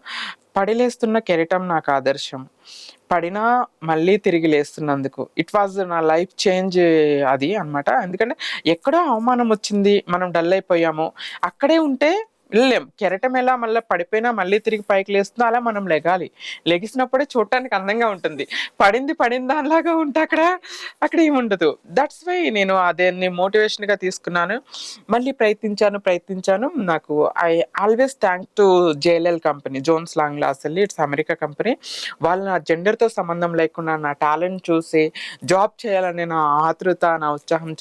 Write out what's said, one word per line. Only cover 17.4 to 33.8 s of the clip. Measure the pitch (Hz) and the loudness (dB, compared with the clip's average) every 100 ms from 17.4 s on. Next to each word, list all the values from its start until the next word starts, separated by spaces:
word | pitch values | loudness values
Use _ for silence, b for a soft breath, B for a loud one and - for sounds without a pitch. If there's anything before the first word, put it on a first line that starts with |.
| 208 254 254 196 | 0 -2 -2 -4
అందంగా | 196 220 233 | -2 0 -2
ఉంటుంది. | 190 160 147 139 B B - | -2 -6 -6 -8 B B 2
పడింది | 202 226 277 | 2 2 -2
పడిన | - 247 254 254 | -2 -2 -2 -2
దానిలాగా | 302 277 330 320 320 | -2 2 0 2 0
ఉంటే | 302 311 | 0 0
అక్కడ, | 311 311 330 359 B B B - | 0 2 2 0 B B B -4
అక్కడ | 302 320 | -2 2
ఏమి | 311 269 | 4 2
ఉండదు. | 233 190 156 - - | 0 0 0 -2 -4
That's | 175 294 - 339 | -2 -2 -4 -6
why | 359 311 | -2 0
నేను | 214 190 190 | 0 0 2
అదే | 175 165 180 185 185 | 2 2 0 2 -2
మోటివేషన్‌గా | 175 190 214 214 214 202 196 | 0 2 2 2 -2 -2 -2
తీసుకున్నాను. | 185 - - 175 175 233 - B B B - | -2 -6 -4 -2 -2 -4 -8 B B B -2
మళ్ళీ | 233 254 | -2 -2
ప్రయత్నించాను, | 269 220 208 214 208 208 202 | 0 0 0 -4 0 0 0
ప్రయత్నించాను. | 196 175 - 185 180 190 277 330 | 0 -2 -2 -6 0 0 0 -2
నాకు | 185 160 - 151 147 - 170 | -2 -2 -2 0 0 0 0
I | 165 - - | 2 0 -2
always | 208 226 262 - 196 | 0 2 0 0 -2
thank | 180 185 - | -2 -4 2
to | 196 180 175 | 4 6 4
జేఎల్ఎల్ | 147 165 170 175 170 | 2 2 2 2 0
కంపెనీ, | 160 147 135 135 | -2 -4 -6 -4
జోన్స్ | 139 165 165 160 | 0 0 0 -2
లాంగ్ | 147 147 | -2 -2
లాసెల్లి, | 143 139 147 170 202 | -2 -2 -4 -2 -2
it's | - | -2
అమెరికా | 147 143 156 | -2 -2 -4
కంపెనీ. | 165 151 147 196 311 B B B B | -4 -6 -4 -4 -4 B B B B
వాళ్ళు | 156 185 196 | -2 0 -2
నా | 180 | -4
జెండర్‌తో | 151 165 190 226 226 | -2 0 0 0 0
సంబంధం | 208 175 170 175 | -2 -6 -2 -2
లేకుండా | 165 160 - | 0 -2 -2